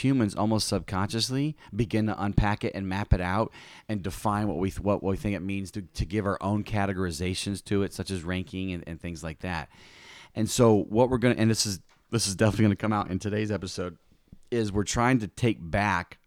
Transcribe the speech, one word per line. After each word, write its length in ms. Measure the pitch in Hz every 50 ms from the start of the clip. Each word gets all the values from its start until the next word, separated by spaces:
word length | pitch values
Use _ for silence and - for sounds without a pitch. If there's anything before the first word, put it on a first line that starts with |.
| -
humans 320 | 131 139 131 113 101 -
almost 320 | - 104 113 110 107 - -
subconsciously 880 | 104 95 87 - 98 92 98 104 - 113 110 - 131 135 143 156 147 - - - -
begin 320 | 104 117 92 - 110 110
to 160 | 107 104 -
unpack 420 | 98 101 98 - 107 101 104 - -
it 80 | 113 -
and 120 | 95 98 95
map 240 | 92 98 104 -
it 80 | - 92
out 320 | 90 90 92 107 110 - - - - - - - - -
and 140 | 107 101
define 440 | 82 95 - - - 110 104 104 107
what 120 | 104 78 78
we 120 | 95 98
th-, 100 | - -
what 220 | 87 101 101 -
we 140 | - 95 98
think 180 | 95 - 104 101
it 60 | 85
means 320 | 87 98 98 98 98 87
to, 100 | - 104
to 220 | 92 - - - -
give 180 | - - 107 92
our 120 | 98 95 -
own 220 | - 98 107 104
categorizations 1000 | 98 - 107 107 98 98 98 90 95 90 80 73 92 90 92 - - 104 101 90 -
to 180 | - 104 98
it, 100 | 98 87
such 180 | - - 92 -
as 100 | 98 90
ranking 480 | 78 87 90 92 92 - - 92 95 95
and, 120 | 90 85 -
and 140 | - 82 78
things 240 | - 87 85 78 85
like 160 | 82 78 -
that. 280 | - 92 87 80 71 - - - - - - - - - - - - - -
And 120 | 107 113 101
so 360 | - - 123 113 110 101 - -
what 220 | 104 113 127 120
we're 80 | 127 117
gonna, 160 | 113 123 120
and 140 | - 110 110
this 160 | 110 - -
is, 140 | 107 98 82 - _ _ _ _ -
this 180 | - - - 104
is 80 | 95
definitely 300 | 82 110 107 95 107 110
gonna 100 | 104 98
come 160 | - - 107
out 180 | 110 104 98 -
in 80 | 92 92
today's 320 | - 104 101 110 110 104
episode, 480 | 104 92 95 90 - - 90 90 85 - _ _ - _ _ - - - - -
is 200 | 120 117 110 104
we're 120 | 92 104 98
trying 340 | - - 120 117 123 131 120
to 80 | 107
take 320 | 92 - - - 117 104 -
back 580 | 82 80 78 101 101 104 92 87 85 - - - _